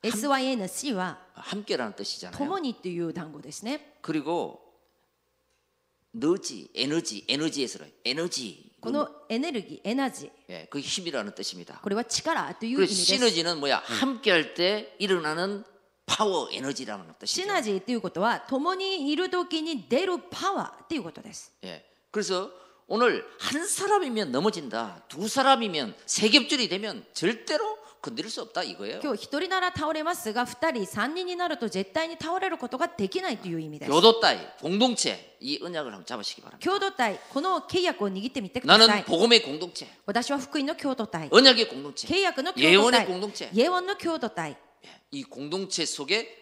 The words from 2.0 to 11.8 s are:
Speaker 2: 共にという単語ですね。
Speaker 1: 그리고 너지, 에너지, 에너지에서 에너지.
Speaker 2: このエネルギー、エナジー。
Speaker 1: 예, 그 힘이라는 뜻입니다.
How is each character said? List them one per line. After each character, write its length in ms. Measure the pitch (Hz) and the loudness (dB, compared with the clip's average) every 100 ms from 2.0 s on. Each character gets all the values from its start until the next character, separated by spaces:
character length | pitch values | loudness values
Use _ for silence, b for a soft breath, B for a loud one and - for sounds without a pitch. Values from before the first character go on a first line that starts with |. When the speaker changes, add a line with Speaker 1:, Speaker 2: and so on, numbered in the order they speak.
| 101 - 90 - | -10 -8 -10 -6
Speaker 2:
共 220 | 277 381 | -4 -2
に 160 | 285 220 | -4 -6
と 120 | 185 | -8
い 100 | 170 | -4
う 120 | 170 | -4
単 180 | 165 160 | -6 -10
語 80 | 147 | -14
で 100 | 131 | -16
す 120 | - | -12
ね。 340 | 214 302 - _ | -8 -8 -10 _
Speaker 1:
그리고 600 | - 156 139 170 87 - - _ _ _ _ _ _ _ _ _ _ _ _ _ _ | -4 -4 0 -2 -4 -8 -20 _ _ _ _ _ _ _ _ _ _ _ _ _ _
너지, 580 | 117 143 190 - 107 67 - | -2 0 0 -2 -12 -12 -4
에너지, 500 | 131 160 165 104 - | -2 -2 -4 -10 -4
에너지에서 520 | 139 156 139 120 - 73 _ - | -2 -2 -2 -4 -6 -16 _ -6
에너지. 680 | 139 175 - 117 82 - _ | -4 -4 -6 -8 -12 -20 _
Speaker 2:
こ 100 | 226 | -4
の 180 | 285 294 - - | -2 -4 -8 -6
エ 100 | 226 | -4
ネ 120 | 320 | -2
ル 100 | 247 | -4
ギ 140 | 180 - | -8 -10
ー、 140 | 190 | -4
エ 60 | 254 | -2
ナ 160 | 269 | -2
ジ 140 | - 147 | -6 -16
ー。 60 | _ - | _ -16
Speaker 1:
예, 180 | 87 78 | -16 -10
그 100 | 147 | -8
힘이라는 540 | 131 - 170 139 101 | -4 -6 -4 -4 -6
뜻입니다. 460 | 101 98 90 - - | -8 -10 -10 -16 -10